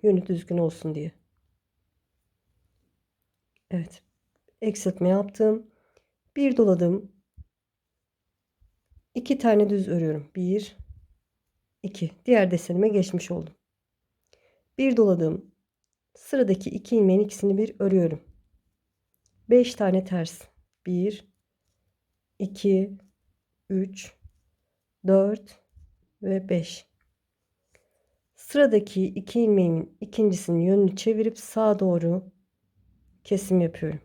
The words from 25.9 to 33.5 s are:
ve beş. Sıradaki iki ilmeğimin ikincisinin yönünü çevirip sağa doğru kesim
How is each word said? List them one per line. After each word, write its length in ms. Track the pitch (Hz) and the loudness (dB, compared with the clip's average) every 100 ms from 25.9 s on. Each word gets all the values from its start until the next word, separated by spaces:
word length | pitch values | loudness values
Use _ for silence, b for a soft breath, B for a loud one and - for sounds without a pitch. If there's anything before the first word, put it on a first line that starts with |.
| _ _ _ | _ _ _
ve 280 | 196 190 190 | -6 -4 -2
beş. 400 | 180 160 - - _ _ _ _ _ _ _ _ _ _ _ _ _ _ _ | -2 -4 -10 -20 _ _ _ _ _ _ _ _ _ _ _ _ _ _ _
Sıradaki 680 | - 285 277 214 208 185 185 | -4 2 4 4 0 -4 -4
iki 360 | - 185 240 | -6 -6 0
ilmeğimin 560 | 226 202 175 160 - _ | 2 2 2 0 -4 _
ikincisinin 600 | 208 - 208 180 - 170 | -8 0 2 0 -2 0
yönünü 340 | 175 202 190 190 | 2 2 2 0
çevirip 440 | 220 214 220 220 | -2 0 -2 -4
sağa 400 | - 220 214 202 | -8 -2 0 2
doğru 520 | 190 170 170 185 185 - _ _ _ _ _ _ _ _ | 0 0 0 -2 -6 -18 _ _ _ _ _ _ _ _
kesim 380 | - 196 190 | -6 -6 0